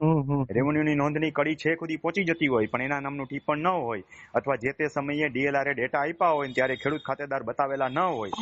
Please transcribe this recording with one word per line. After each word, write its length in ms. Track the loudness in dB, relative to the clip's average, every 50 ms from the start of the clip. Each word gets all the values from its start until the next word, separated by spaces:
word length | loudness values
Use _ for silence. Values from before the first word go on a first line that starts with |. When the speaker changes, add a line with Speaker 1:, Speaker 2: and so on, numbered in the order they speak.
Speaker 1:
હમ, 200 | 2 4 4 4
હમ. 240 | 2 2 0 0 0 0
Speaker 2:
રેવન્યુની 440 | 0 2 2 2 2 2 2 2 2
નોંધની 360 | 2 2 0 0 0 -2 0
કડી 240 | 0 0 0 0 0
છેક 240 | -2 0 -2 -2 0
સુધી 180 | -2 -6 -6
પહોંચી 280 | -4 -4 -2 -2 0 0
જતી 220 | 0 0 2 2
હોય 220 | 2 4 4 2 2 0
પણ 100 | -2 0
એના 180 | 0 -2 -2
નામનું 260 | -2 -4 -6 -6 -6
ટિપ્પણ 320 | -6 -8 -4 -2 -2 0 2
ન 80 | 2
હોય 360 | 2 0 0 0 -2 -4 -6 -6 -10 -16 -20 -16 -4 -2
અથવા 220 | -2 0 0 -2
જે 160 | -2 -2 -4 -2
તે 160 | -2 -2 -2
સમયે 400 | -2 -2 -2 -2 -2 -2 -2 0
ડી 120 | 0 0
એલ 160 | 0 2 2
આર 120 | 2 0 0
એ 60 | 0
ડેટા 260 | 0 -2 0 0 0
આપ્યા 280 | 0 -2 0 2 2 2
હોય 200 | 2 2 0 0
ને 60 | 0
ત્યારે 220 | 0 2 2 0
ખેડૂત 260 | -2 -2 -2 -2 -2 -2
ખાતેદાર 400 | -4 -6 -4 -4 -4 -4 -4 -4
બતાવેલા 460 | -4 -2 0 0 0 0 0 0 0
ન 100 | 2 2
હોય 320 | 0 2 0 -2 -2 -4 -4 -6